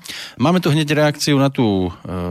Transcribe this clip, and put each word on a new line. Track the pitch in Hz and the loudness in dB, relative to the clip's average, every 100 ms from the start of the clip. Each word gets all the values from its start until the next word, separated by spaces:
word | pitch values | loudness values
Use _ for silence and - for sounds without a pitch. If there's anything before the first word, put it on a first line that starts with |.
| - - - - | -6 -16 -12 -2
Máme | 135 185 | 2 2
tu | 170 | 2
hneď | 151 147 | 0 2
reakciu | 147 151 147 - 139 | 2 2 0 0 2
na | 139 | 2
tú, | 135 117 98 90 | 2 2 2 0
e, | - - 90 87 | -6 -10 -6 -6